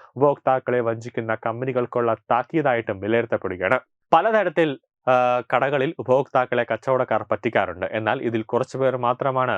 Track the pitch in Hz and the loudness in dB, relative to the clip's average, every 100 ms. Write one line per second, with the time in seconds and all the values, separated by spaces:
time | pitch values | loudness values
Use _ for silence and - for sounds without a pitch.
0 | - - 143 139 - 131 - 123 113 113 | -12 0 0 2 0 0 0 0 0 -4
1 | 117 - 113 113 113 117 131 127 120 123 | -6 -6 -4 -4 -4 -4 -4 -2 -2 -2
2 | 117 110 - 120 - 160 139 117 113 95 | 0 -2 0 -2 0 -2 0 0 -2 -6
3 | 101 117 117 107 95 90 92 127 - _ | 0 0 0 -4 -4 -4 0 0 -2 _
4 | _ 165 214 220 180 165 156 131 _ _ | _ 4 4 2 2 2 0 -2 _ _
5 | 127 127 123 123 120 127 131 139 139 - | 0 2 2 0 0 0 0 0 -2 -4
6 | 120 131 135 135 127 120 117 110 - 127 | 0 2 2 0 0 0 0 -2 0 0
7 | 123 110 104 107 117 110 92 87 92 110 | 0 -2 -2 -4 0 0 -2 -4 -6 -2
8 | 110 135 120 113 - 120 127 131 131 127 | -2 -2 -2 -4 -2 -4 -4 -2 -2 0
9 | 123 120 139 131 127 | -2 -2 -2 0 -2